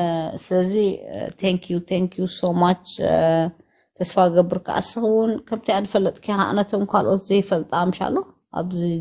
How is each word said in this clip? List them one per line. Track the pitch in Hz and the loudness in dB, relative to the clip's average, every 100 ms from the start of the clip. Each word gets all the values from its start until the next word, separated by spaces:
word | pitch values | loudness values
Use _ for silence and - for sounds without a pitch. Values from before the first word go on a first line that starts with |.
| 175 165 160 185 | 0 -2 -4 -8
ስለዚ፣ | - 185 185 208 202 - - | -2 0 2 2 0 -2 -8
እ፣ | 101 - - | -8 -10 -4
ቴንክ | 190 180 - | -2 -2 -2
ዩ፣ | 175 | -6
ቴንክ | 175 185 185 | -2 -2 -2
ዩ | - 185 | -2 -6
ሶ | - 180 | -2 -2
ማች። | 175 175 180 - - | 2 2 2 -4 -4
እ፣ | 156 160 160 165 165 - _ _ _ _ | 0 2 4 2 0 -4 _ _ _ _
ተስፋ | 175 - 180 | -2 2 4
ገብር | 170 180 185 | 4 2 -2
ከዓ | - - | -4 -4
እስኺ | 185 233 | -4 -2
እውን | 220 220 226 220 | 0 2 0 -2
ከምቲ | - 226 - | -6 -6 -2
ኣንፈለጥኪ | 196 202 208 185 - - | -2 0 0 0 -2 -4
ከዓ | 202 196 | 0 0
ነቶም | 202 202 202 202 | 0 0 -2 0
ካልኦት | 202 110 190 - | 0 2 0 2
ዘይፈልጣ | 196 196 175 156 165 180 | 0 2 -2 -2 0 0
ምሻሎ | 180 190 381 392 _ _ | -2 -2 -2 -4 _ _
ኣብዚ | 170 180 175 170 165 | -8 -6 -4 -2 0